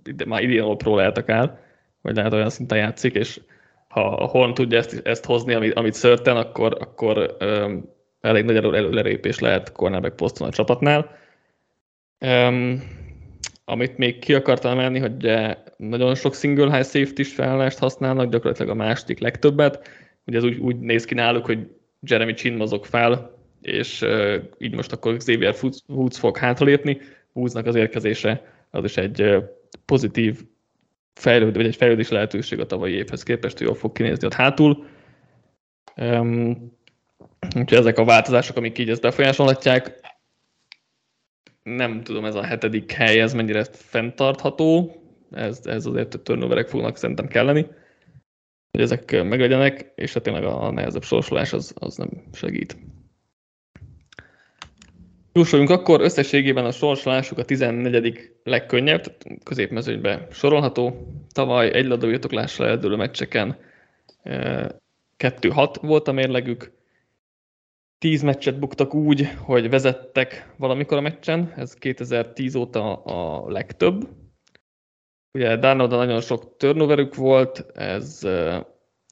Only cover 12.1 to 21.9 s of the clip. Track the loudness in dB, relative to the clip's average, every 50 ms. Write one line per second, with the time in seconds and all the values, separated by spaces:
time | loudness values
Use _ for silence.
12.1 | _ _ 0 2 4 6 6 4 4 2 0 -2 -2 -4 -8 -12 -16 -16 -18 -18
13.1 | -18 -20 -20 -20 -18 -16 -16 -16 -16 _ _ -8 -4 -2 -2 -4 -2 0 0 0
14.1 | 0 -2 0 2 2 2 4 2 2 2 2 0 0 0 0 0 0 -2 -2 -4
15.1 | -4 -2 0 2 2 2 0 -2 -4 -8 -12 -20 -18 -12 -8 -6 -2 0 2 2
16.1 | 2 2 0 -2 -2 0 -2 0 4 4 4 4 4 2 0 2 2 0 0 0
17.1 | -2 -4 -6 -4 -4 -2 -2 0 2 2 0 0 0 0 -2 -2 0 -2 -2 -2
18.1 | 0 0 0 0 0 0 0 -2 -2 -2 -4 -4 -2 -2 -2 -2 -2 -2 -4 -8
19.1 | -6 -4 -4 -4 -2 2 2 2 4 4 2 2 2 -2 -12 -20 -20 -20 -20 _
20.1 | _ _ _ -4 -2 0 0 0 0 0 -2 -4 -4 -4 -2 0 0 0 0 -2
21.1 | -2 2 2 4 2 2 0 -2 -4 -4 -4 -12 -18 _ _ _